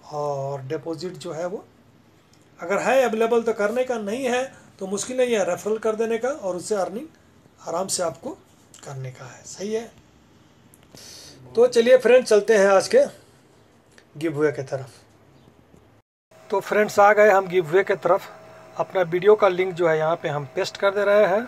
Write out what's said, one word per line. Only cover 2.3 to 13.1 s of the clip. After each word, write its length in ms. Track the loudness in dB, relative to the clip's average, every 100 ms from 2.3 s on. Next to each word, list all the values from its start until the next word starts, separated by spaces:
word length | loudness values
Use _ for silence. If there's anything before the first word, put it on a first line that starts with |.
| _ _ _
अगर 200 | -4 -2
है 220 | 0 2
available 400 | 2 0 0 0
तो 100 | -2
करने 300 | -2 -2 -2
का, 140 | -4 -6
नहीं 260 | -6 -6 -4
है 260 | -4 -6 -12 -20 _
तो 80 | -8
मुश्किल 300 | -8 -6 -2
नहीं 160 | 0
है 100 | 0 -2
referral 320 | -4 -4 -4
कर 160 | -4 -2
देने 220 | -4 -4
का 120 | -4
और 260 | -6 -6 -8
उससे 200 | -4 -4
earning 300 | -4 -6 -14 _ _ _ _ _
आराम 240 | -8 -6 -6
से 160 | -4
आपको 280 | -4 -6 -14 -14 _ _ _ -20
करने 280 | -18 -14 -14
का 140 | -16 -20
है, 180 | -20
सही 300 | -20 -12 -6
है। 180 | -6 -8 -20 _ _ _ _ _ _ _ _ _ -20 -20 -20 -20 -20 -8
तो 140 | 2 2
चलिए 300 | 4 4 4
friends 320 | 6 4 6
चलते 280 | 2 4 4
हैं 100 | 6
आज 200 | 4 4
के 180 | 2 2